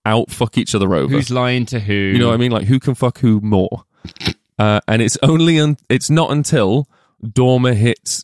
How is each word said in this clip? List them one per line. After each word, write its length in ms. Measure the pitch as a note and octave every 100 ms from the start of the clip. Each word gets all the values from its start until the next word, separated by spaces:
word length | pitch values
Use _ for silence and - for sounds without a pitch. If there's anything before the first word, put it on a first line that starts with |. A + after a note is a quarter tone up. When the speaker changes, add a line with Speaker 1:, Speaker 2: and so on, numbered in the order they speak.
| G#2+
Speaker 1:
out-fuck 520 | A2 - - A#2 -
each 160 | -
other 200 | A2 F#2+ E2+
over. 160 | C#2
Speaker 2:
Who's 180 | C#3+ A#2+
lying 340 | B2 B2 B2 A#2+
to 160 | B2
who? 120 | G#2
Speaker 1:
You 260 | G2+ G2 A#2
know 80 | A#2+
what 60 | A2+
I 20 |
mean? 140 | B2
Like, 160 | A2+ G2
who 120 | C3
can 160 | C#3+ B2
fuck 220 | B2 -
who 220 | A#2+ G#2+
more? 420 | G#2+ G2+ F#2 - - _ - - - - _ -
Uh, 220 | G#2+ G#2 -
and 140 | A2
it's 160 | A2+ -
only 380 | C#3 D#3+ E3 D#3+
un-, 180 | D3+ D3 -
it's 200 | C3 -
not 220 | D#3 D#3+
until 560 | D3 C#3+ D3 G2 B2 C#3+ _ _ _ A2+
Dormer 440 | B2 B2+ B2+ B2+
hits 500 | A2+ A#2 - - -